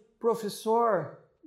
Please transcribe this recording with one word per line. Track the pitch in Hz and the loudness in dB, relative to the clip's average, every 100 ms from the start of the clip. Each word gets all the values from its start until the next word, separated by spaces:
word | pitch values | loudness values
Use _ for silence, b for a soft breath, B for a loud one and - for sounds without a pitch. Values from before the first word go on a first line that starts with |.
| _ _ | _ _
"Professor, | 233 220 202 - 220 226 233 185 143 - _ _ | -2 0 -2 -6 0 2 4 2 -2 -10 _ _